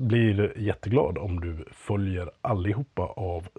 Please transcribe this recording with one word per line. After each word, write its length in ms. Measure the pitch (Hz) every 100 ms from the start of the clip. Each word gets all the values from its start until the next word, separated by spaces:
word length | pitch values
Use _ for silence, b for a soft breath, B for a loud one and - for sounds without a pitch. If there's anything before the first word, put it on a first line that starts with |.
blir 520 | 123 117 113 101 104 -
jätteglad 600 | 101 - 101 123 - 87
om 220 | 101 90
du 260 | 85 80 -
följer 600 | - - 101 98 90 87 -
allihopa 600 | - 104 90 104 139 -
av 440 | 87 - 92 87 90